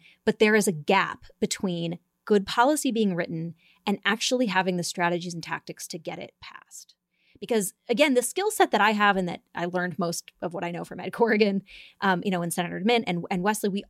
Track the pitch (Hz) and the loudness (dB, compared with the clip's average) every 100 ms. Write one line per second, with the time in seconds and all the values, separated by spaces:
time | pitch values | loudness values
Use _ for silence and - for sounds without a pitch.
0 | - _ - 214 214 220 202 156 147 190 | -12 _ -2 2 4 4 2 0 2 2
1 | 160 - - - 156 - 190 175 170 170 | 2 -4 -14 -6 -6 -4 -4 -4 -6 -8
2 | _ _ - 208 196 - 247 302 269 226 | _ _ 2 2 2 2 4 4 0 0
3 | 208 170 - 165 165 - _ _ 208 - | 0 0 -4 -6 -8 -12 _ _ -4 -2
4 | 202 208 - 247 247 180 185 180 170 - | 0 0 0 0 2 0 0 0 -2 -2
5 | 175 175 175 170 160 156 - 160 - 170 | 0 0 -4 -8 -8 -8 -10 -14 -14 -12
6 | 170 - - _ - - - - - _ | -12 -12 -14 _ -20 -20 -20 -20 -20 _
7 | _ _ _ - 202 226 185 - - 220 | _ _ _ -12 -2 0 -2 -6 -2 2
8 | 311 247 240 - 415 - 370 214 208 208 | 4 4 0 -2 0 2 2 4 4 4
9 | 208 190 180 - _ - 175 180 180 160 | 4 2 0 -6 _ -6 -4 -2 -4 -2
10 | 170 170 - - 175 170 175 175 170 175 | -4 -4 -10 -8 -8 -6 -6 -6 -10 -10
11 | 185 - 226 214 214 196 - - - - | -6 0 2 4 4 0 -4 -16 -20 -2
12 | 196 180 196 180 170 175 170 170 196 240 | 0 2 0 -2 -2 -2 -4 -2 2 2
13 | 226 175 165 185 190 214 214 196 | 2 -2 -2 -2 0 0 -2 -2